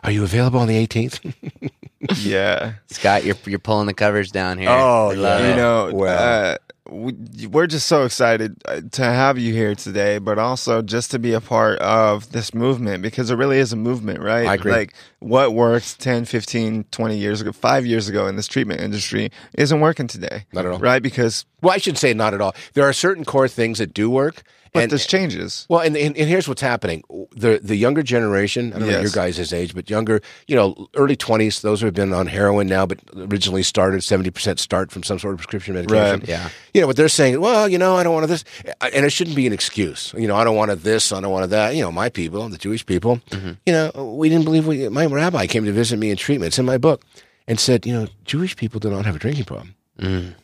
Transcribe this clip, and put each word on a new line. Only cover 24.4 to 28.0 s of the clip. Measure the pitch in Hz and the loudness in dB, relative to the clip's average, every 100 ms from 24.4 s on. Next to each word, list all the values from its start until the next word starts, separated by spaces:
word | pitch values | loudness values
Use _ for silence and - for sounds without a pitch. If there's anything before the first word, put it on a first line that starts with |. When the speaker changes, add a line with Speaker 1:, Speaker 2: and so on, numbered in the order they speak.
| _ _ _ | _ _ _
Speaker 2:
But | 170 | 0
Speaker 1:
And | 117 | 0
Speaker 2:
there's | 147 - | 0 0
changes. | 190 185 90 90 - - | 0 0 -4 -8 -10 0
Speaker 1:
Well, | 170 | 2
and, | 165 151 | 2 0
and, | 147 143 | -2 0
and | 151 | 0
here's | 180 143 | 2 0
what's | 127 | -4
happening. | 131 117 95 82 - 85 95 | -2 -2 -4 -6 -10 -16 -16
The, | - 113 110 | -2 2 2
the | 98 104 | 0 0
younger | 113 147 | 2 2